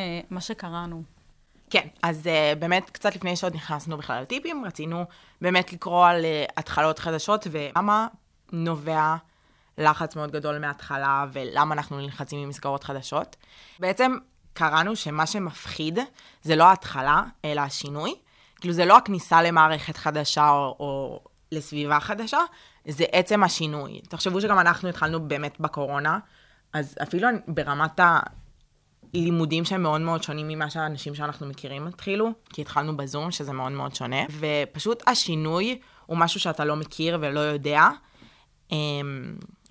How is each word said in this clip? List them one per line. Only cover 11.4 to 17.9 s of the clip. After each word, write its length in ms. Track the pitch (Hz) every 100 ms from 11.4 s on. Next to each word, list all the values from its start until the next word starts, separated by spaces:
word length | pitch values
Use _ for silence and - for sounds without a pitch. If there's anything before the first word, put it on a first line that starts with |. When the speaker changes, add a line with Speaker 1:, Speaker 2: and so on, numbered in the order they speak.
| 127 143 147
Speaker 2:
אנחנו 240 | 151 147 139
נלחצים 460 | 139 139 135 147
ממסגרות 400 | 143 139 143 139
חדשות. 520 | - 135 - 147 - - _ - - -
בעצם 380 | 180 196 254 254 - _ _
קראנו 440 | - 156 160 185 220
שמה 300 | 156 151 156
שמפחיד 720 | 208 175 - - - 156 185 269 _ - _
זה 140 | 151 156
לא 80 |
ההתחלה, 580 | 175 185 - 135 135 156 - -
אלא 160 | 151 147
השינוי. 540 | 139 - 143